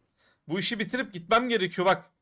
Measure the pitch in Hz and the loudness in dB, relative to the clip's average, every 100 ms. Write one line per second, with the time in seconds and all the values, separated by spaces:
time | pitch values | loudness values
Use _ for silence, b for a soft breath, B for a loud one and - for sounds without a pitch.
0 | _ _ _ _ - 185 - 214 214 254 | _ _ _ _ -6 -4 -2 -2 -4 -4
1 | 240 175 170 226 254 226 180 - 185 170 | -4 -6 2 2 4 0 0 0 2 2
2 | - _ | -2 _